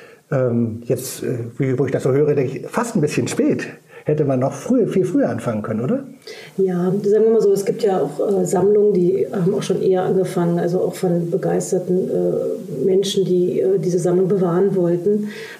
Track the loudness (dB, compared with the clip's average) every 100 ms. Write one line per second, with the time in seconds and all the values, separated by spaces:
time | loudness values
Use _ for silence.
0 | -20 -20 _ -2 0 0 -2 -4 -4 -4
1 | -4 -8 -6 -6 -8 -4 -2 0 0 0
2 | 0 2 2 2 -2 -4 -6 -4 -2 0
3 | 0 0 -4 0 0 0 -4 -12 _ -12
4 | -4 0 0 0 -2 -4 0 2 2 2
5 | 2 0 0 -2 -4 -4 -4 -4 -2 -4
6 | -4 -18 -18 -18 -16 -2 0 0 0 0
7 | 2 4 4 4 4 2 0 0 0 0
8 | -2 -2 0 0 2 2 4 4 4 4
9 | 2 2 -2 0 0 0 -2 -2 2 2
10 | 2 0 0 0 0 0 0 0 -2 -2
11 | 0 0 0 -2 0 -2 0 -2 0 0
12 | 0 0 0 0 -2 -6 -8 -2 2 2
13 | 2 0 2 2 2 0 0 0 0 0
14 | 2 2 2 2 2 2 2 2 0 0
15 | 0 0 -2 -8 -14 -16